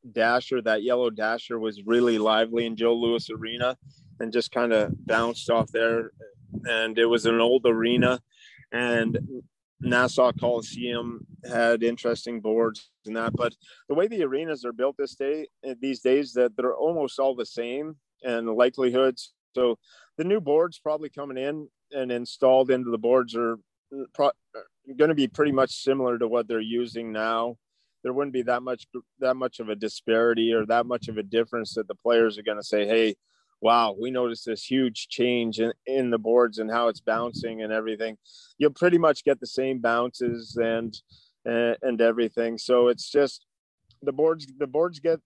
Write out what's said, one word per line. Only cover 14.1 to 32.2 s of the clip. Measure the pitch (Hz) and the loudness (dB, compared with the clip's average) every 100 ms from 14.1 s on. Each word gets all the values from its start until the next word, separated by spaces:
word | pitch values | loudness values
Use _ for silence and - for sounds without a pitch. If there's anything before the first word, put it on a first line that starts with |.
| 226 | -2
arenas | 147 139 165 143 | -4 -4 -6 -6
are | 123 | -8
built | 117 135 139 | -2 -4 -2
this | 135 | -8
day, | - 135 156 156 _ | -4 -4 -4 -8 _
eh, | 135 120 | -12 -6
these | 135 123 | -6 -2
days, | 127 135 135 | 2 2 2
that | 120 123 | 0 0
they're | 107 127 | 0 -4
almost | 98 156 170 135 - | 0 -2 -2 -4 0
all | 135 | -2
the | 123 110 | -2 -8
same | - 117 135 156 151 _ _ | -6 -6 -6 -8 -14 _ _
and | 127 117 117 | -4 -4 -2
likelihoods. | 110 127 131 127 123 131 127 - _ _ | 4 2 4 0 4 2 0 -18 _ _
So | - 123 110 _ - _ - | 0 0 0 _ -20 _ -8
the | |
new | 180 208 | -2 -2
boards | 143 151 175 - | 2 2 2 -2
probably | 151 151 151 | -6 -4 -6
coming | 143 143 127 | -12 -10 -6
in | 139 151 151 _ _ | -6 -6 -12 _ _
and | 143 123 | 4 4
installed | 120 120 - 131 131 131 | 0 -2 6 8 8 8
into | 131 120 | 4 2
the | 117 | 0
boards | 117 127 120 | 6 6 4
are | 113 117 113 _ _ _ 139 131 | 0 0 -2 _ _ _ -12 -10
pro-, | - 139 - _ 110 - _ 135 131 | 2 2 0 _ -20 -20 _ -16 2
gonna | 151 | 2
be | 151 131 | 4 -2
pretty | - 147 | 0 2
much | 131 131 - | 2 0 0
similar | 135 135 123 120 | -2 0 0 -2
to | 117 | 0
what | 120 110 | -2 -2
they're | 113 | -4
using | 110 117 120 113 117 | -2 -4 -4 -8 -8
now. | 107 110 113 117 117 _ _ _ _ | -4 -2 -2 -4 -8 _ _ _ _
There | 123 | -4
wouldn't | 127 143 | -2 -2
be | 127 | -2
that | 120 123 | -2 -2
much, | 127 123 - 123 _ _ | -4 -10 -10 -16 _ _
that | 131 | -2
much | 131 127 - | -2 -4 -6
of | 107 | -8
a | |
disparity | 107 107 - - 113 117 117 113 | -6 -6 -8 0 2 2 2 2
or | 113 107 | 0 2
that | 117 | 0
much | 120 123 - | 0 -6 -6
of | 107 | -8
a | |
difference | 101 113 113 120 107 | -2 -2 0 -4 -6
that | 113 101 | -8 -8
the | |
players | 104 120 117 | -4 2 4